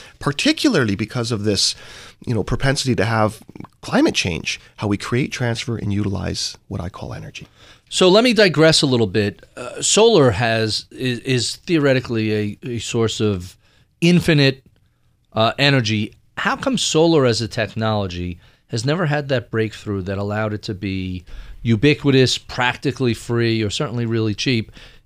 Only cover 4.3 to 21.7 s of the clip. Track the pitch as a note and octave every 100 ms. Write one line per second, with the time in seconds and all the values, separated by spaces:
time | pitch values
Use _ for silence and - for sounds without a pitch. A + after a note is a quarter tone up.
4.3 | D#2+ - - - - G#2+ G2+ - A#2+ -
5.3 | - A#2+ A2+ - A2+ G#2 G2 G2+ F#2 F2+
6.3 | F2+ - - _ G2+ F2 - - A#2 D#3
7.3 | - - _ - - _ - F#3 G#3 B3
8.3 | A3 G3 C#3+ D#3+ D#3 C#3+ B2 G#2 G#2+ G2+
9.3 | - - - B2 C#3+ C#3+ G3 A3+ G3+ B2+
10.3 | G2 A#2+ A2+ A2 - - - B2+ A#2+ C3+
11.3 | B2+ A2 - - D#3+ C#3 C3 B2 A2+ A2
12.3 | G#2+ G#2 - B2+ A#2 - A#2+ A2+ - G#2+
13.3 | F#2+ F#2 - _ _ _ _ E3+ F3 -
14.3 | D3 C3+ C3 _ _ _ _ _ _ _
15.3 | A2 A2+ A#2+ C#3 C#3 G#2+ G#2+ G#2+ - _
16.3 | - G#3 C4+ C4+ A#3+ - D#3 E3 D#3 B2+
17.3 | A2 A2 - G#2 A2 A2 G#2+ G2 F2 F2+
18.3 | F2 - _ _ A#2 C3 E3+ D#3 D3 C#3
19.3 | B2+ - A2+ A2 - G#2+ G2 F#2 G2 G2+
20.3 | G#2 G#2+ G#2 - F#2+ G2+ F#2+ F#2 F2+ -
21.3 | - - - A#2